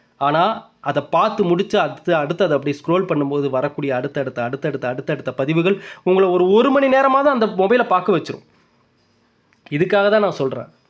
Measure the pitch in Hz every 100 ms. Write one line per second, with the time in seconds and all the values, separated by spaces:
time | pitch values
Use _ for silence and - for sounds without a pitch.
0 | _ - 139 156 190 220 - _ 139 147
1 | - 165 208 214 185 175 202 208 156 135
2 | - 165 147 165 185 143 139 143 - 175
3 | 185 151 143 143 139 127 139 143 143 127
4 | 139 147 127 120 120 131 - 135 127 131
5 | 131 147 131 127 135 160 170 196 - -
6 | - 190 190 180 180 208 262 269 269 262
7 | 269 262 285 262 214 185 190 247 - 180
8 | 180 170 - 131 - _ _ _ _ _
9 | _ _ _ _ _ _ - 147 185 202
10 | 202 214 202 - 135 127 110 _ _